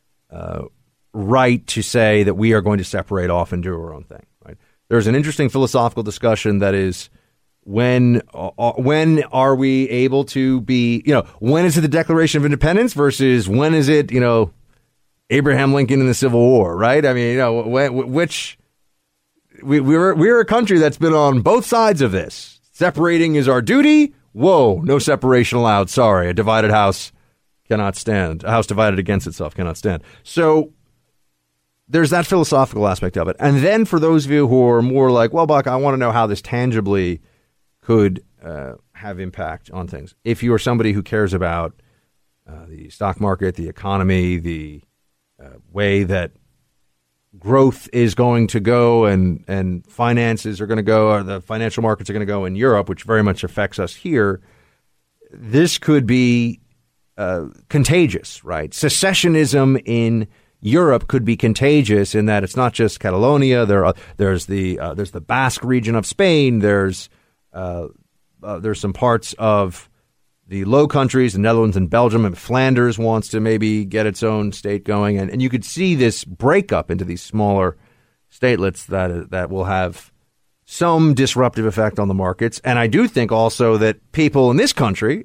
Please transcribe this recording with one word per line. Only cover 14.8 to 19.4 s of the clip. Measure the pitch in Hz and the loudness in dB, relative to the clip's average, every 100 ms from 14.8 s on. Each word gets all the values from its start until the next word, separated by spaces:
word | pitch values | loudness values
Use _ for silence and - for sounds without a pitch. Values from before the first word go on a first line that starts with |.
| _ _ _ _ - | _ _ _ _ -2
Abraham | 127 143 131 135 | 0 2 2 2
Lincoln | 139 123 135 | 2 2 2
in | 131 | 2
the | |
Civil | 120 135 117 | 2 2 4
War, | 120 127 92 85 | 4 4 2 0
right? | 113 139 147 | 2 2 2
I | |
mean, | 127 120 | 0 -2
you | 127 | 0
know, | 123 117 | 0 -2
wh-, | 113 123 139 | -2 -2 0
wh-, | 127 123 | -2 -4
which, | 131 170 - - - _ _ _ _ _ _ _ _ | -2 -2 -4 -12 -16 _ _ _ _ _ _ _ _